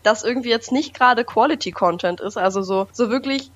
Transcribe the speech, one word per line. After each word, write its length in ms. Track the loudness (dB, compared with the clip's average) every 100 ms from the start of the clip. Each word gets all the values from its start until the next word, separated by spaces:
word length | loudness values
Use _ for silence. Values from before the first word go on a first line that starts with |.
das 200 | 0 0
irgendwie 280 | 0 -2 0
jetzt 200 | -2 0
nicht 220 | -2 -2
gerade 320 | 2 4 4
Quality-Content 960 | 2 2 2 0 -6 0 0 0 -4 -4
ist. 160 | -6 -2
Also 240 | 0 0
so, 260 | -2 -2 -2
so 160 | -2 0
wirklich, 420 | 0 -2 -4 -6